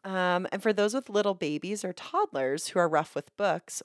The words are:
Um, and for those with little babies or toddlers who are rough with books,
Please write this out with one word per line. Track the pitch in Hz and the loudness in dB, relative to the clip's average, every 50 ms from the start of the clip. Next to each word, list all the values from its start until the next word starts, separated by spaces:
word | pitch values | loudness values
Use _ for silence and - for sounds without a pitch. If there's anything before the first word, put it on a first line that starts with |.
| _ | _
Um, | 196 190 185 180 180 180 180 185 - | -4 -2 0 2 2 2 0 0 -2
and | - 202 | -6 -2
for | - 226 | 0 0
those | 208 196 202 208 220 | 2 2 2 2 0
with | 269 262 - | -2 -4 0
little | 202 208 208 202 196 | 0 2 2 2 0
babies | 175 170 147 151 151 - 180 208 202 - | 0 -2 -4 -2 -4 -4 -4 -6 -4 -6
or | 185 | -8
toddlers | 180 - - - - 359 415 - - 135 131 131 139 170 - - | -8 -8 -12 -4 0 0 0 0 0 -2 0 0 0 -2 -4 -2
who | - 185 | 2 2
are | 175 165 | 2 4
rough | 156 151 156 - - | 4 2 2 2 -6
with | 156 - - _ | -8 -8 -8 _
books, | - 208 196 160 170 _ - - - | -2 0 0 0 0 _ -10 -12 -12